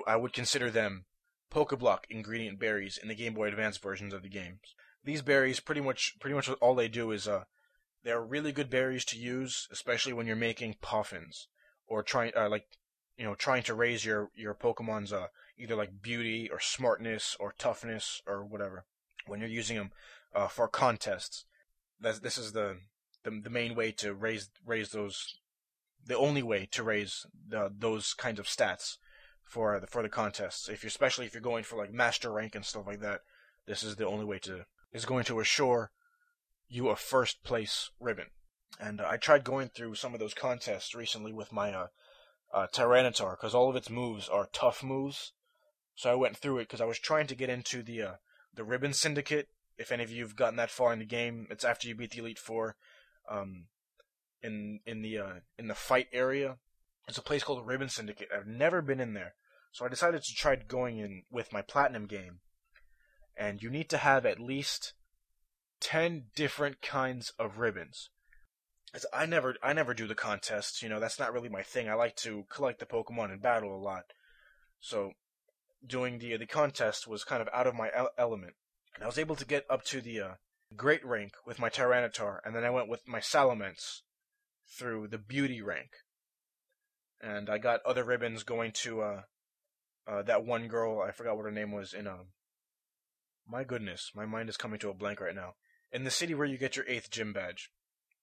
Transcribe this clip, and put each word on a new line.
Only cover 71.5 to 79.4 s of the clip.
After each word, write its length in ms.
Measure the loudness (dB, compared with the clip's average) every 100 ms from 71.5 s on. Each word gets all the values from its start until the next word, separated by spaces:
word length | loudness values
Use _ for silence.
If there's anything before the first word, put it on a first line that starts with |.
| -8
thing. 260 | -4 -2 0
I 60 | 2
like 200 | 2 0
to 280 | -6 -6 -8
collect 300 | -2 -2 -2
the 60 | -2
Pokemon 460 | -2 -2 -4 -4
and 100 | 0
battle 340 | 2 2 0 -4
a 60 |
lot. 320 | -4 -6 -10 -20 _ -20 -20 _ _ _
So, 340 | -6 -2 -4 -8 _ _ _ _ _ _ -4
doing 340 | -2 0 -2
the, 180 | -4 -4
the 80 | 0
contest 600 | 4 4 4 0 0 -6
was 160 | -8
kind 180 | -2 -2
of 80 | 0
out 140 | 4 2
of 100 | 2
my 140 | 0
el-, 220 | 2 0 2
element. 380 | 0 0 -8 -18 _ _ _
And 100 | -8
I 40 | -4
was 100 | -2
able 180 | -2
to 100 | -2